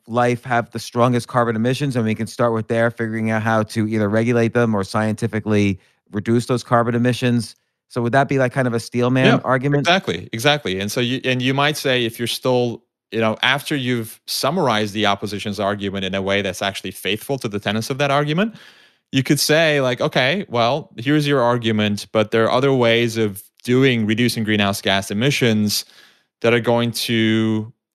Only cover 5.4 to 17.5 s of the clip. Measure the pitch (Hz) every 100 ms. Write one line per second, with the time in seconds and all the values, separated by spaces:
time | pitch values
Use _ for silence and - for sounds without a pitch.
5.4 | 104 104 101 92 _ _ _ 107 104 120
6.4 | 113 123 - 120 117 120 120 117 123 120
7.4 | 104 - _ _ _ 123 117 135 135 139
8.4 | 127 139 127 117 - 120 123 131 131 131
9.4 | 127 131 139 147 147 185 - 87 - 113
10.4 | 139 147 98 92 101 131 123 131 131 127
11.4 | 127 135 143 151 139 127 117 - 117 -
12.4 | 131 123 120 113 _ _ _ 117 110 110
13.4 | 127 139 - 147 123 123 110 - - -
14.4 | 135 180 143 107 107 101 101 101 104 101
15.4 | 107 101 101 104 98 98 95 98 95 98
16.4 | 98 90 101 98 95 - 92 107 - 135
17.4 | 117